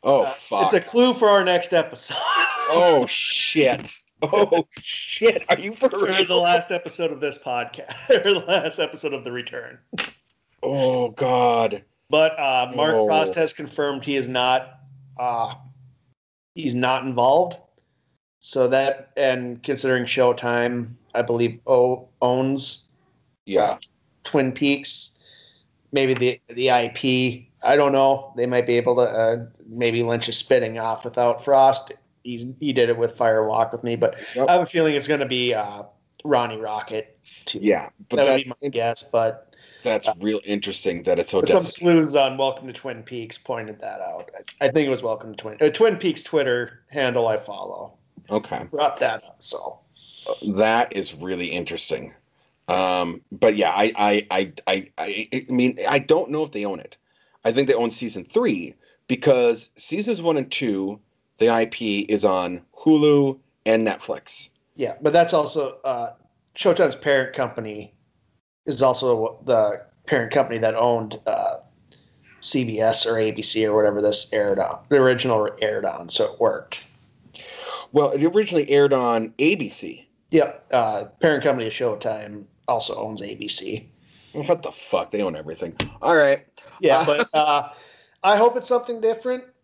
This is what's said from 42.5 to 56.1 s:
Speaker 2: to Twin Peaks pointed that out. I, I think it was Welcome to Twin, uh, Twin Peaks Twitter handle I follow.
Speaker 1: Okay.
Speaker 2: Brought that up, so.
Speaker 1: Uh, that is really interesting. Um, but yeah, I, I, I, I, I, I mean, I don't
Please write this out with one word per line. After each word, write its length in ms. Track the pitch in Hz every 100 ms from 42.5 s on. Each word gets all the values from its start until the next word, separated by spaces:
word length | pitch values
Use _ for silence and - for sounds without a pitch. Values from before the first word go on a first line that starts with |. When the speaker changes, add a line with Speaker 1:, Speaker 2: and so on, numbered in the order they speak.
| 131 131
Speaker 2:
to 40 |
Twin 300 | 120 139 113
Peaks 360 | 113 123 113 -
pointed 420 | - 120 110 107
that 200 | 107 101
out. 300 | 92 87 - - - -
I, 60 | 139
I 20 |
think 160 | 156 143
it 40 |
was 120 | 131
Welcome 320 | 120 110 113
to 20 | 104
Twin, 200 | 110 107
uh, 100 | 151
Twin 260 | 147 226 180
Peaks 260 | 185 151
Twitter 560 | - 160 139 123 117 - _
handle 360 | 147 127 120 117
I 120 | 107
follow. 560 | - 98 95 92 - _ _ - _
Speaker 1:
Okay. 380 | 107 107 - -
Speaker 2:
Brought 300 | 143 143 -
that 240 | 123 113
up, 120 | - -
so. 400 | - - - - _ _ - - -
Speaker 1:
Uh, 40 | - 104 95
that 340 | 110 113 120
is 200 | 101 95
really 320 | 78 87 90 87
interesting. 680 | 85 80 82 - 67 67 - _ _ _ _ -
Um, 520 | 92 92 90 87 85 _
but 240 | 98 117 104
yeah, 160 | 87
I, 180 | 92 107 110
I, 300 | 104 104 101
I, 220 | 92 95 76 -
I, 200 | 95 92 -
I, 300 | 80 101 113
I 200 | 131 123
mean, 240 | 127 127 - 98
I 100 | 139
don't 320 | 139